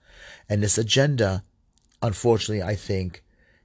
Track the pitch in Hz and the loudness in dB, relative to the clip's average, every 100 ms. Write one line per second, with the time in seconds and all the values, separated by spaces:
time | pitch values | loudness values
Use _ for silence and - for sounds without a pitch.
0 | _ - - - - 104 104 - 110 135 | _ -20 -20 -14 -4 0 2 2 2 2
1 | 147 131 101 95 - _ _ _ _ _ | 2 2 2 0 -6 _ _ _ _ _
2 | 120 95 120 110 - 107 90 104 - 95 | -4 0 2 2 0 -4 -4 -4 -4 -4
3 | 90 - _ _ _ _ | -4 -10 _ _ _ _